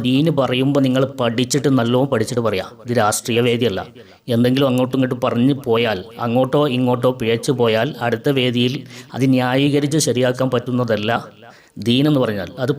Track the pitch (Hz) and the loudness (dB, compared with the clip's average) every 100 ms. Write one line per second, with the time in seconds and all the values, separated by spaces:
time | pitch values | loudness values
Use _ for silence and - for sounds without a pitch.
0 | 120 131 160 139 127 127 135 143 135 131 | 2 2 2 0 0 0 2 2 2 2
1 | 131 131 117 117 123 147 143 131 117 127 | 0 0 -2 0 0 0 2 2 2 2
2 | 139 117 107 123 113 95 92 - 113 120 | 2 0 -2 -2 -2 -2 -6 -12 -4 0
3 | 104 - 123 113 120 117 117 95 92 - | 2 0 -2 0 2 2 0 -2 -8 -16
4 | - - - 117 120 127 139 127 127 131 | -20 -18 -4 2 2 2 2 2 0 0
5 | 127 123 123 117 127 139 123 113 117 95 | -2 0 -2 2 2 0 0 2 2 -2
6 | 92 - 117 120 127 143 147 123 127 123 | -6 -6 -2 0 2 2 2 0 0 2
7 | 127 127 113 117 131 123 117 110 131 - | 0 0 0 0 0 0 2 2 0 -2
8 | 120 113 147 135 127 120 123 143 - - | -4 -2 0 0 0 2 0 -2 -10 -18
9 | - - 135 127 123 131 143 143 143 156 | -14 -2 2 2 2 0 2 0 0 0
10 | 170 123 127 127 131 123 127 123 117 107 | 0 0 0 0 -2 -2 -2 -2 0 -2
11 | 104 113 - - 117 - - - 104 123 | 0 -4 -6 -20 -20 -20 -20 -8 0 2
12 | 151 143 117 104 87 113 127 | 2 2 0 -4 -8 -8 -4